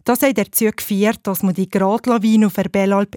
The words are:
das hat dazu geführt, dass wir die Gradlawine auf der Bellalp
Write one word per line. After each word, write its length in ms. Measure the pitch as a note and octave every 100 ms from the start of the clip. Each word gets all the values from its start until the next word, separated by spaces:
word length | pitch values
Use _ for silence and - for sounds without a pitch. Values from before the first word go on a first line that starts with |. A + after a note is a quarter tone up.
das 200 | - B3
hat 160 | C#4 A3+
dazu 320 | G3 - A3
geführt, 460 | - - G3+ G#3 A3+
dass 220 | - F#3
wir 80 | G3
die 180 | F3+ F#3+
Gradlawine 760 | G3 F#3+ A3 B3 A#3 G#3+ A3 G#3+
auf 60 |
der 140 | - F#3
Bellalp 480 | G3+ G3 G3 G3+